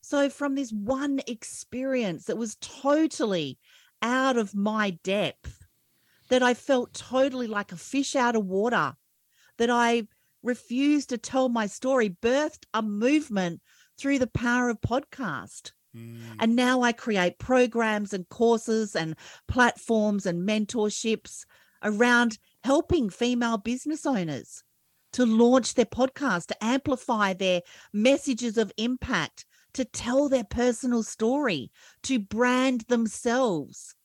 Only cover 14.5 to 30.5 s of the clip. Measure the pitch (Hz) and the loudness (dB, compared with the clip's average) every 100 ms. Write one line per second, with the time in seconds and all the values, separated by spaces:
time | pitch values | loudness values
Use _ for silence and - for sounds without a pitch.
14.5 | 247 247 226 - 247 320 - 226 135 92 | 0 0 -2 -2 -4 -4 -10 -8 -6 -10
15.5 | - - _ _ 113 117 117 117 110 226 | -18 -20 _ _ -18 -16 -16 -16 -2 0
16.5 | 233 247 254 240 233 - 202 180 - - | 2 4 4 2 0 0 2 2 0 0
17.5 | 254 247 226 226 208 208 196 175 - 233 | 4 4 2 0 0 -2 -6 -8 0 4
18.5 | 226 - 220 214 - 160 160 - - - | 4 2 0 0 -2 -4 -6 -12 -20 -6
19.5 | 247 240 - - 226 214 202 190 175 185 | 2 2 2 -2 0 2 0 -2 -2 0
20.5 | 214 214 247 214 - 226 214 - - - | -2 -2 -2 -2 -2 -2 -4 -4 -20 -20
21.5 | _ _ _ 214 208 247 240 240 220 _ | _ _ _ -4 2 4 4 2 -2 _
22.5 | _ 233 277 330 349 220 - 240 247 240 | _ 2 2 2 0 0 -2 -2 0 0
23.5 | 226 214 247 - 302 311 254 170 135 - | -2 -4 -6 -6 -6 -2 -2 -2 -6 -10
24.5 | - _ _ _ _ _ - 247 220 233 | -20 _ _ _ _ _ 0 2 6 6
25.5 | 262 233 - 226 - 262 - 277 185 - | 6 2 0 -2 0 -2 0 -2 -2 -4
26.5 | - 220 269 285 254 - 226 202 185 190 | -4 0 0 0 -4 -2 0 0 0 0
27.5 | 180 175 - - 208 226 277 - 233 240 | 0 -2 -20 -10 0 4 4 0 -4 -2
28.5 | 214 208 - 226 254 - 208 151 - - | -2 -2 -2 -4 -4 -2 -2 -2 -8 -20
29.5 | _ _ - 254 - 220 262 294 262 214 | _ _ -8 -6 -6 -2 0 2 0 -2